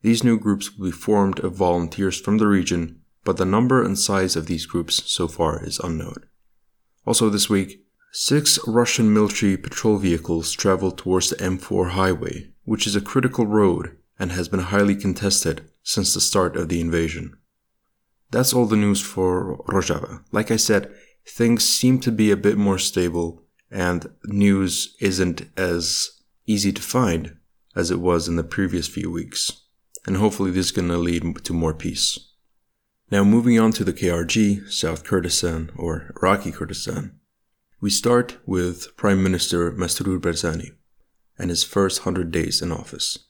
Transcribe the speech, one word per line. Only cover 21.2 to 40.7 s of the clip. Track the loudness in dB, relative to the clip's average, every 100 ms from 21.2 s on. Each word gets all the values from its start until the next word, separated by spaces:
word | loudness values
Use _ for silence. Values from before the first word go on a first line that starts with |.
| -20
things | 0 2 4 2
seem | 2 2 2
to | 0
be | 2 4
a | 4
bit | 4 4
more | 2 2
stable, | 0 0 0 0 -4 -6 _ _ _
and | -2 0 -2 -4 _ -6
news | 2 4 4 2 -2 -6 _
isn't | -2 0 0 -2 -8 -4
as | -2 0 -2 -4 -6 _ _ _ -2
easy | 0 0
to | -2
find | -2 0 2 0 -4 -14 _ _ _
as | -4 -2
it | 0
was | 2 0 0
in | -2
the |
previous | -2 -2 -2 -2 -4
few | -6 -6
weeks. | -8 -8 -6 -6 -6 _ _ _ -16 -4
And | 0
hopefully | 0 0 -2
this | 0 -2
is |
gonna | -2 0 0
lead | 0 -2 -4 -8
to | -6
more | -2 -2
peace. | -2 -6 -2 -2 -4 -14 _ _ _ _ _ _ _ _
Now | 2
moving | 6 6 6 6
on | 4
to | 2
the | -2
K | 0 0
R | 0
G, | 0 2 2 2 -4
South | -4 -4 -6
Kurdistan, | -2 -2 0 -2 -2 -4 -8 -8
or | -6 -6 -10 -2
Iraqi | 2 2 0
Kurdistan, | -8 -10 -8 -8 -8 -10 -14 _ _ _ _ _ _
we | -2
start | 0 2 2 0 -8 -4
with | -2 -2 -4 -14 -2
Prime | 2 4
Minister | 2 0 0 0 0
Masroor | -2 -4 -2 -2 -2
Barzani | -2 -2 -2 -4 -8